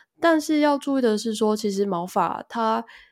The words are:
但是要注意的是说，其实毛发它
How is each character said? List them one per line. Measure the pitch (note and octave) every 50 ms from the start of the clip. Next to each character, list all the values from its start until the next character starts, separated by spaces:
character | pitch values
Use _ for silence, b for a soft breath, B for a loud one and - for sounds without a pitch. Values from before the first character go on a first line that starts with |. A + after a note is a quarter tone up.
| B B _ -
但 | - E4+ E4 D#4
是 | D4+ - D#4 D4
要 | D4 D4 C#4+ C#4
注 | - C#4+ C#4 C4+
意 |
的 | B3 A3+ G#3+ G#3
是 | G#3+ A#3 G#3+
说， | G#3+ A3 G#3+ G#3+ G#3+
其 | A3 G#3
实 | G3 F#3+ G3+
毛 | G3+ F#3 E3+ F3
发 | F#3 - G3+ F3 - - - - -
它 | - A#3 A3+ A3 A3+ A3+ A#3 B B B B B